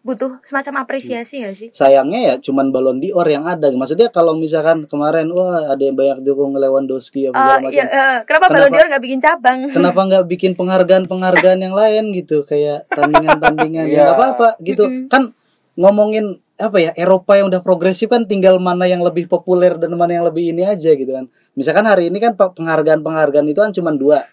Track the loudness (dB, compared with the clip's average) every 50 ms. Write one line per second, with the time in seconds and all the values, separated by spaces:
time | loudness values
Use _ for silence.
0 | _ -8 -8 -6 -6 -8 -8 -12 _ -8 -8 -6 -6 -6 -8 -8 -8 _ -8 -10
1 | -8 -8 -10 -10 -10 -12 -12 -12 -12 -12 -12 -14 -18 -20 _ 0 2 4 4 4
2 | 2 0 -4 -2 0 0 -2 -2 -4 -4 -2 -2 0 0 0 0 0 0 -2 -2
3 | -6 -4 -2 -2 0 0 0 -2 -2 -6 -6 0 0 0 0 0 -4 -4 0 0
4 | 0 0 2 0 0 0 0 -2 -4 -2 -2 -2 0 0 0 0 -2 -8 -6 -4
5 | -2 0 0 0 -2 -2 -2 -2 -2 -2 -2 -4 -2 -2 -2 -2 0 -2 0 0
6 | 0 0 0 -2 -2 -4 -2 0 -2 -2 -2 -2 0 0 0 0 -2 -2 -6 -8
7 | -8 -10 _ -4 -4 -2 0 0 2 2 2 2 0 -2 -2 -2 -2 0 0 0
8 | 2 2 0 -2 -2 0 0 2 4 4 4 6 4 4 6 4 4 4 2 -4
9 | -4 -4 -6 0 0 0 0 2 0 0 0 0 -4 -4 -2 0 0 0 2 0
10 | 0 2 2 2 2 0 -2 -2 -2 -2 -2 -2 -4 -2 2 0 2 4 2 2
11 | 2 -2 -6 -4 -2 0 2 4 4 4 2 2 -2 -4 -2 0 2 2 2 0
12 | -2 -2 -6 -6 -6 _ -2 -2 -2 _ -2 -2 -2 -2 -4 -6 -8 _ -2 -2
13 | 0 2 2 2 4 2 0 2 2 0 0 0 -2 -4 -2 -4 -2 0 2 4
14 | 4 4 4 4 2 0 2 2 2 2 0 0 -6 -8 0 0 0 0 0 -6
15 | -6 0 0 0 0 0 -6 _ _ _ _ _ _ _ _ 2 2 4 4 4
16 | 2 0 0 -4 -4 -4 -8 -12 _ _ _ _ -6 0 2 2 0 0 -2 -2
17 | 0 2 2 0 2 2 2 4 4 2 -2 -2 0 0 0 0 2 -2 -2 -2
18 | -2 0 0 -2 0 -2 -2 2 4 4 4 4 2 -2 -2 0 0 0 0 0
19 | -2 -2 -2 -4 -4 -2 -4 -4 0 0 0 2 4 2 2 0 -4 -6 -2 -2
20 | -2 -2 0 0 -2 -2 -2 -2 -4 -4 -2 -2 -2 -2 -2 -2 2 0 0 0
21 | 0 -6 -8 -8 -10 -12 _ _ _ _ _ -6 -4 -2 0 0 2 2 2 2
22 | 2 0 -2 -2 -2 -2 0 0 -2 -2 -2 -6 -6 -2 0 0 2 2 0 0
23 | 0 -4 -2 0 0 2 2 0 0 0 0 0 0 0 -2 -4 -4 -2 -2 0
24 | 2 2 2 2 0 -8